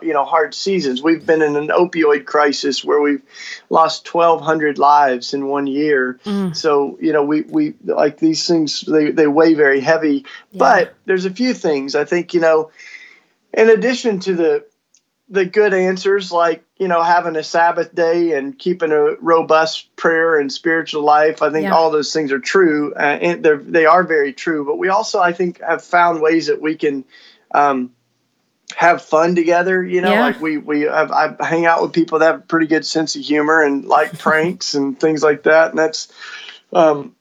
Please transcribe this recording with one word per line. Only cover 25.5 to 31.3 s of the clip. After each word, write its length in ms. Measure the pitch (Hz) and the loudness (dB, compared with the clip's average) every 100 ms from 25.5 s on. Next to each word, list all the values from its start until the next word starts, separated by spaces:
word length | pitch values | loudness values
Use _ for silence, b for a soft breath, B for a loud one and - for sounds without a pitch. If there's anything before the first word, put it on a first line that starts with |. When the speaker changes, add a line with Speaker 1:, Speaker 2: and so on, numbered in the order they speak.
| 170 | -4
Speaker 1:
have 240 | 117 160 | -4 -6
found 380 | - 175 175 165 | -2 0 2 2
ways 240 | 156 165 147 | 0 0 0
that 160 | 147 | -2
we 140 | 151 151 | -4 -4
can, 280 | 151 139 131 b b b b | -4 -4 -8 b b b b
um, 380 | - 143 131 123 _ _ _ _ _ _ _ - | 0 2 0 -4 _ _ _ _ _ _ _ -16
have 280 | - 170 170 | -2 0 0
fun 320 | - 156 170 | 0 0 2
together. 500 | 175 165 175 180 185 | 2 2 0 0 -2
You 160 | 185 180 | -2 -2
know, 120 | 185 | 0
Speaker 2:
Yeah. 80 | 202 | 2
Speaker 1:
like, 200 | 247 - | 0 -2
we, 160 | 160 151 | -6 -6
we 260 | - 147 | -4 -4
have, 300 | 147 151 156 | -2 -2 -2
I 220 | - 156 | 0 -2